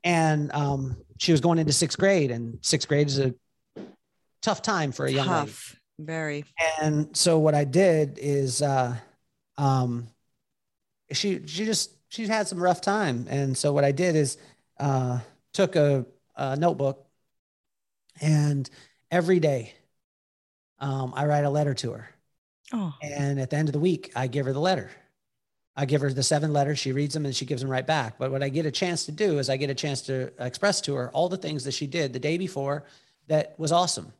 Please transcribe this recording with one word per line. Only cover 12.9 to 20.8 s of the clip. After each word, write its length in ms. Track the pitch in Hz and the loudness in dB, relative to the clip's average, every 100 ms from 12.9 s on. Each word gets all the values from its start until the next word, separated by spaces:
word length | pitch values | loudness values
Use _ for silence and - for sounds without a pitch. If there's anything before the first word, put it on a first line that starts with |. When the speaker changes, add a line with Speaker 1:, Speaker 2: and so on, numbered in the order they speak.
| 208 180 120 123 | 0 0 -2 -2
Speaker 1:
And 280 | 135 139 131 | -2 0 0
so 160 | 147 | 0
what 100 | 143 | 2
I 80 | 143 | 2
did 240 | 139 180 156 | 2 2 2
is, 220 | 139 - - _ _ _ | 2 -2 -16 _ _ _
uh, 400 | 143 135 127 123 110 _ _ | 0 0 0 -4 -6 _ _
took 220 | - 185 185 | 0 2 4
a, 300 | 147 139 123 _ _ - | 4 2 -2 _ _ -8
a 180 | 139 139 | -4 0
notebook, 500 | 170 139 139 135 _ _ _ _ _ _ _ _ _ _ _ - | 0 2 -2 -4 _ _ _ _ _ _ _ _ _ _ _ -4
and 480 | 147 151 147 143 131 - - _ _ | 2 2 2 0 -4 -12 -20 _ _
every 280 | 170 170 185 | 0 4 4
day, 340 | 156 135 107 - _ _ _ _ _ _ _ _ _ | 4 0 -6 -18 _ _ _ _ _ _ _ _ _
um, 340 | _ | _